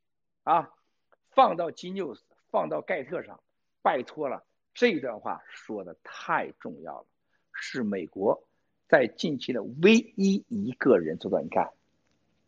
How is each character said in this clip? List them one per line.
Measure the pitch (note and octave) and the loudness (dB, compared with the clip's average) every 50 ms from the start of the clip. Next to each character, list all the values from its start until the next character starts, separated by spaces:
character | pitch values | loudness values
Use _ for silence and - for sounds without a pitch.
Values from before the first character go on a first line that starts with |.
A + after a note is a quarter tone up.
| _ _ _ _ _ _ _ _ - | _ _ _ _ _ _ _ _ 0
啊， | D3 E3 E3+ C#3+ - _ _ _ _ _ _ _ _ _ _ _ _ | 2 2 2 0 -2 _ _ _ _ _ _ _ _ _ _ _ _
放 | - C4+ C4 G#3 F3 | 6 6 6 6 4
到 | E3+ E3+ D#3 | 0 -4 -6
G | B2 - - F3+ | -6 -10 -12 -10
News， | F#3+ G3 F3 C#3 G#2 - _ _ _ _ _ _ | -8 -8 -8 -8 -10 -14 _ _ _ _ _ _
放 | - G3+ - D#3 | -2 -2 -2 -2
到 | D#3+ D3+ | -4 -6
盖 | D3 - F#3+ D3+ | -6 -6 -6 -6
特 | B2+ C#3+ F3+ C#3+ | -6 -6 -8 -8
上， | - - - - _ _ _ _ _ _ _ _ | -8 -10 -16 -20 _ _ _ _ _ _ _ _
拜 | - G3 E3 C3 | 0 0 0 0
托 | B2 - - D3+ D3 C3 | -2 -6 -8 -6 -6 -6
了！ | A2 - - _ _ _ _ _ - | -6 -8 -12 _ _ _ _ _ -4
这 | - A#3+ A#3+ F3+ C#3+ | 0 0 2 2 0
段 | C3+ B2 A2 G#2 | -4 -6 -8 -8
话 | - A2 F2 F2 - - | -8 -8 -8 -10 -12 -18
说 | - - - - A2 G2+ F2+ | -20 -18 -12 -10 -10 -10 -10
得 | E2+ E2 - - | -12 -16 -18 -18
太 | - - - - - E3 C#3 G2+ - - - | -18 -16 -10 -4 -2 -2 -2 -2 -6 -10 -14
重 | - - - - | -14 -14 -14 -14
要 | D#2+ E2 C#2+ A1+ | -14 -14 -14 -14
了， | - _ _ _ _ _ _ _ _ _ | -16 _ _ _ _ _ _ _ _ _
是 | - - - - - C3+ | -14 -12 -12 -8 -6 -4
美 | A#2 G#2 G2+ F#2+ D#2+ | -4 -2 -2 -4 -6
国 | - - F#2+ G2 A#2+ - - - _ _ _ _ _ _ _ _ | -8 -6 -2 0 0 0 0 -4 _ _ _ _ _ _ _ _
在 | _ E3 D3 B2 | _ 4 4 4
近 | G#2+ - - - E3+ C#3+ B2 | 2 -2 -4 -4 -2 -2 -4
期 | - - | -4 -4
的 | B2+ A2 | -4 -4
唯 | G2 G#2 B2 D3 E3+ G#3 A3+ A#3 - - - | -6 -8 0 4 6 8 8 6 4 0 -2
一 | - G3 G3 G3 G3+ - - | 0 2 2 2 0 -2 -6
一 | - G2+ G2+ B2+ | -6 -4 -4 -4
个 | B2 - - C#3+ A2 F2+ | -4 2 4 6 6 6
人 | E2 D#2 C2+ - | 4 0 -6 -6
做 | - G2 | -4 -2
到。 | G2+ D#2+ | -2 -2
你 | C#2+ E2 | -2 -2
看， | - - D2+ - - _ _ _ _ _ _ _ _ _ _ _ _ _ _ | -2 -2 -2 -2 -6 _ _ _ _ _ _ _ _ _ _ _ _ _ _